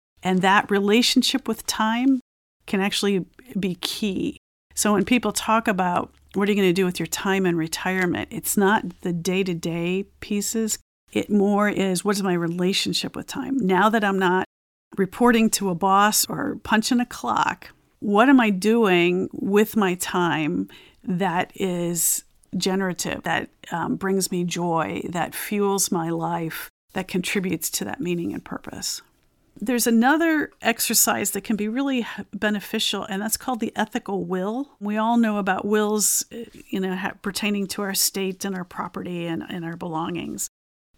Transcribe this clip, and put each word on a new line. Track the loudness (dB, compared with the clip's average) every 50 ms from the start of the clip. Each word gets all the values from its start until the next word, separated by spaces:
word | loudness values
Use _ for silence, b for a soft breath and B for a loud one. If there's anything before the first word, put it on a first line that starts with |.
| _ _ _ _ -2
And | 0 2 4
that | 4 6 6 4 4 4
relationship | 2 2 4 4 4 4 4 4 4 4 2 2 0 -2 -2 -4
with | -6 -4 -6 -6
time | -2 0 0 0 2 2 2 2 2 2 -2 _ _ _ _ _ _ _ _
can | -2 0 0
actually | 0 0 0 0 0 2 2 0 -2 -4 _ -20 -20 -8 -6 -4
be | -2 -2 -2
key. | -4 -6 -6 -4 -4 -2 -2 -2 -2 -4 -4 -6 -10 _ _ _ _ _ _ _
So | -2 0 2 2
when | 2 2
people | 2 2 2 2 0
talk | -4 -4 -2 0 0 2 2 0
about, | 0 0 0 0 0 -2 -4 -6 -10 _ _ _ -2
"What | 0 0 2
are |
you | 2 4
gonna | 4 4 4
do | 4 2
with | 0 0 -2
your | -6 -6
time | -6 -4 -2 0 0 2 2
in | 2 2
retirement?" | 0 -2 -4 -6 -4 -4 -2 0 0 0 0 0 -2 -4 -6
it's | -8 -8 -6 -2 2 4
not | 4 4 4 2 0 -4 -10 -6
the | -6 -4 -4
day-to-day | -2 -2 -2 0 0 0 -2 -2 -4 -4 -4 -4 -2 -2 -2 -2 -2 -4 -6 _ _
pieces. | -6 -4 -4 -2 -2 -2 -2 -2 -2 -2 -4 -6 -8 _ _ _ _ _
It | -4 -4 -2 2
more | 2 4 4 4 4 4 2 2
is, | 2 0 0 0 0 0 0
"What | -2 -2
is | 0 0
my | 0 0
relationship | 0 0 -2 -2 0 0 0 0 0 -2 -2 -2 -2 -4 -4 -8
with | -10 -10 -10
time? | -10 -8 -6 -4 -2 0
Now | 2 2 4 4 4 4
that | 4 2 2
I'm | 0 0 2
not | 2 2 2 2 0 -2 _ _ _ _ _ _ _ _ -2 -2
reporting | -2 -2 0 2 2 4 4 4 4 2
to | 2 0 -2 -2
a | -2
boss | 0 2 4 4 6 4 4 4 2 0 -2
or | -2 -4 -4 -4 -6 -8 -4
punching | 0 0 2 2 2 2 0
a | 0
clock, | -2 -6 -6 -4 -2 0 0 0 0 -2 -4 -10 -18 -20 _ _ _ _ _
what | -2 2 4 6 8 8
am | 8 8
I | 6 4
doing | 2 2 2 4 4 6 6 6 6 6 6 4 4 2 0 -2
with | -4 -6 -2 2 4 4 4 4 2
my | 0 0 0 0
time | -2 -4 -2 0 0 2 2 2 0 0 -2 -2 -2 -4 B B B B B B B -6
that | -4 -2 0 0 0 0 0 -2 -4 -4
is | -4 -4 -2 -2 -2 -2 -2 0 0 0 0 0 -2 -6 _ _ _ _ _ -6
generative, | -2 0 0 0 0 0 -2 -2 -4 -6 -6 -6 -6 -4
that, | -4 -4 -4 -6 -12 _ _ -12 -8
um, | -6 -4 -4 -4 -4
brings | -4 -2 0 0 0 0 0
me | -2 -2 -2
joy, | -2 -2 -2 -2 0 0 0 0 -2 -4 -6 -8 -6
that | -4 -4 -4 -4 -6
fuels | -10 -6 -4 0 0 2 2 2 0 0 0
my | 0 -2 -2 -2
life, | -4 -4 -2 -4 -4 -4 -4 -6 -8 -10 -12 -14 -18 _ _ _ -10
that | -10 -8 -4
contributes | -4 -4 -2 -2 -2 -2 -2 -2 -4 -4 -4 -6
to | -6 -6 -6
that | -6 -6 -6
meaning | -4 -2 -2 -2 -2 -4 -6
and | -8 -10
purpose?" | -10 -12 -12 -12 -12 -12 -8 -8 -8 -8 -10 -12 _ _ _ _ _ _ _ _ _ _ -8
There's | -4 -2 0 2 2 4
another | 4 6 6 6 4 4 4 2 2 0 -2 -4 -8 _
exercise | -2 -2 0 0 -2 0 2 2 2 2 2 0 -2 -2
that | -4 -4 -2
can | -2 -2
be | -2 -2 -2
really | -2 -2 -2 0 0 -2
h-, | -2 -4 -8 -12 -12 -12
beneficial, | -8 -4 -2 -2 -2 -2 -4 -6 -4 -4 -2 -2 -2 -4 -6
and | -6 -6 -6
that's | -4 -4 -4 -4
called | -4 -4 -4 -4
the | -4 -4 -2
ethical | -4 -4 -2 -4 -6 -6 -4 -4 -4 -4
will. | -4 -4 -4 -2 -4 -4 -6 -8 -10 _ _
We | -6 -4 -2 0
all | 0 2 4 4
know | 4 4 2 0
about | 0 0 -2 -2 0
wills, | 2 2 2 2 2 2 2 2 2 0 0 -2 -6
uh, | -10 -14 -14 -16 -18 -20 -12 -6
you | -4 -2
know, | -2 -2 -2
ha-, | -4 -4 -6 -8 -6 -8
pertaining | -8 -6 -4 -2 -2 -2 -2 -2 -4
to | -4 -6
our | -6 -4
estate | -2 -2 -2 -2 -2 -2 -4 -4 -4 -6 -6
and | -6 -6
our | -6 -8
property | -10 -10 -10 -10 -8 -8 -8 -8 -6 -6 -6 -6
and, | -4 -6 -6 -6 -8
and | -8 -8 -8
our | -8 -10
belongings. | -8 -8 -6 -6 -4 -4 -4 -6 -6 -6 -8 -8 -8 -10 -10 -12 _ _ _ _ _ _ _ _